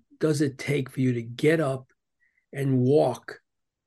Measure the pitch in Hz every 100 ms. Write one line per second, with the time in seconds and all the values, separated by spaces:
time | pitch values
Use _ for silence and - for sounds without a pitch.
0 | _ - 156 143 147 131 - 143 131 -
1 | 131 120 117 120 147 160 139 131 - _
2 | _ _ _ _ _ 143 139 131 123 147
3 | 139 - - - _ _ _ _